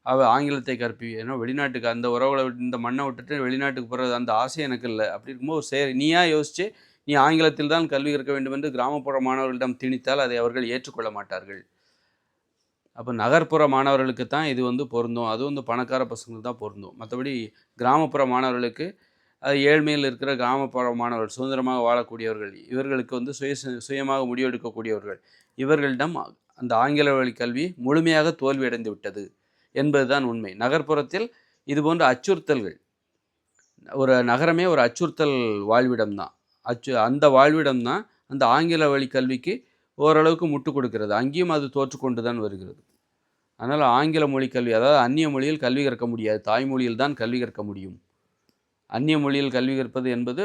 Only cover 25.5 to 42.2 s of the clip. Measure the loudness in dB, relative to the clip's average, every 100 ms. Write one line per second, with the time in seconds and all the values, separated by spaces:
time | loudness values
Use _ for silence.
25.5 | -8 0 2 2 -2 -4 -6 -12 -16 _
26.5 | _ -2 2 2 4 4 4 0 -2 -4
27.5 | -2 -4 -4 0 2 4 4 2 0 -2
28.5 | 0 -2 -2 -6 -8 -10 -10 -14 _ _
29.5 | _ _ -2 2 4 4 2 0 -4 -6
30.5 | -2 0 0 2 -2 0 -4 -6 -10 _
31.5 | _ -4 0 0 4 2 2 0 -2 0
32.5 | -2 -2 -10 _ _ _ _ _ _ _
33.5 | _ _ _ -12 -2 4 4 4 4 4
34.5 | 2 2 4 2 2 -4 0 0 2 0
35.5 | -2 2 4 4 0 -2 -4 -10 -14 _
36.5 | _ -8 -8 -2 2 2 6 6 8 8
37.5 | 6 2 2 0 -2 -6 _ _ 0 4
38.5 | 4 4 2 2 2 0 -2 0 -2 -4
39.5 | -8 -10 _ _ 0 4 6 6 4 0
40.5 | -2 -2 -2 -4 -4 -2 0 0 0 0
41.5 | 0 0 -2 -2 -2 -4 -2